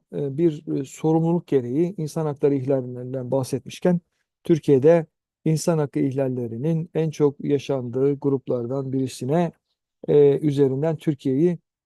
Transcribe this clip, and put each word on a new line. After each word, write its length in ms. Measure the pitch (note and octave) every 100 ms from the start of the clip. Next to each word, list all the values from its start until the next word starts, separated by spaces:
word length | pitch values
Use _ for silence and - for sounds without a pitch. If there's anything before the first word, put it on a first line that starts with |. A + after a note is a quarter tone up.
| _
e, 240 | E3+ C#3+ C3+
bir, 400 | E3+ D3+ - D3
e, 60 |
sorumluluk 600 | C3 - D#3 D#3+ E3 E3+ -
gereği 480 | C#3 A#2+ C#3 F3 G3
insan 300 | D#3 E3 D#3
hakları 280 | C3+ D3
ihlallerinden 760 | C#3 C3 C3+ B2+ B2 B2+ C3 B2
bahsetmişken 720 | C3+ B2+ B2+ - - F3+ F3 _ _ _ _
Türkiye'de 640 | - D#3+ - C3+ D3+ E3+ D#3+ _ _ _
insan 340 | D#3+ D#3 - D#3+
hakkı 200 | C#3+ D3+
ihlallerinin 920 | C#3+ C3 C3 B2+ A#2 A2+ D3+ E3 E3
en 160 | D#3+ D#3+
çok 340 | D3 D3 C#3
yaşandığı 720 | D3 C#3+ - C3+ B2 B2+ C#3
gruplardan 800 | C#3+ C#3+ C3+ - B2+ A#2 C#3 C3+
birisine, 600 | C3 B2+ - B2+ E3 E3+ - _ _ _ _ -
e, 300 | D3 C#3+ C#3
üzerinden 580 | D3+ C#3 C3+ C3+ D#3+ D#3
Türkiye'yi 600 | - C#3+ C#3 C3 F3 E3+ _ _